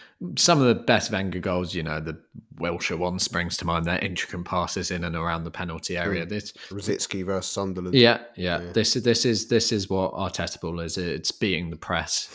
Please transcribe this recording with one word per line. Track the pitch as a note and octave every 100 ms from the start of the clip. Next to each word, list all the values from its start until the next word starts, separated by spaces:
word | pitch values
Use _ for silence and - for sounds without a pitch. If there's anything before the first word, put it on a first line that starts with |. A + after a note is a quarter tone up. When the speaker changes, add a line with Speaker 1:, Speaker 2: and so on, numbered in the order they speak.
| - _ F2+ -
Speaker 1:
some | - D#3+
of | B2+
the | A2
best | - G#2+ -
Wenger | G2 F#2+ F2+
goals, | F#2+ F2+ F2
you | F2+
know, | D#2+ D#2
the | D#2 D#2 _ - - -
Wilshere | E2+ E2+ - E2
one | F2+ F2+
springs | - F2 E2+ -
to | E2+
mind, | E2+ E2
their | F2+
intricate | G2+ F2 - F2+
passes | F2 F#2 E2+ G2 E2+
in | F2 E2+
and | E2
around | E2+ E2 E2
the |
penalty | - F2 E2 - F2
area. | E2+ E2+ E2+
Speaker 2:
Mm. |
Speaker 1:
This | G#2 - - -
Speaker 2:
Rosicky | G2+ F#2+ G2 - G2+ F#2
versus | F#2+ -
Sunderland. | - G2 F#2 F2+ C3+
Speaker 1:
Yeah, | A#2 A#2 - -
yeah. | F2+ E2+
Speaker 2:
Yeah. | F2
Speaker 1:
This, | A2 G#2 B2+
this | A#2+ A2+
is, | B2+ G#2+ -
this | A#2 -
is | G#2+ F#2+
what | F#2+ F#2
Arteta | E2 F#2 - E2+ -
ball | E2+ E2+
is. | E2 F#2
It's | F2 D#2 -
beating | - G#2+ E2+ E2+
the | D#2+
press. | - E2+ D#2+ - -